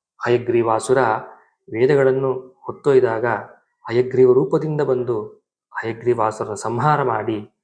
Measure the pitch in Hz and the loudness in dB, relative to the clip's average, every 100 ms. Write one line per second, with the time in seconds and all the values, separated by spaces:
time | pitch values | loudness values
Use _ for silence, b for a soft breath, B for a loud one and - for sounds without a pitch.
0 | _ - 120 120 117 117 117 110 110 127 | _ -8 -2 0 2 0 2 0 0 0
1 | 117 113 - B B B - 110 131 143 | 2 -2 -6 B B B -10 0 2 4
2 | 131 131 135 127 - _ - 113 147 135 | 4 2 -2 -4 -8 _ -14 -6 2 4
3 | 120 113 120 104 - - _ _ - 117 | 4 0 -2 -2 -6 -20 _ _ -4 0
4 | 127 127 127 127 143 160 156 151 139 127 | 0 4 6 6 2 -2 -2 -2 0 -2
5 | 120 113 104 - _ _ _ - 113 113 | -2 -4 -6 -14 _ _ _ -10 -8 -4
6 | 120 117 110 107 107 101 - 120 147 147 | -2 0 0 -2 -8 -8 -6 -2 0 0
7 | 131 110 110 107 104 _ | 0 -2 -4 -6 -8 _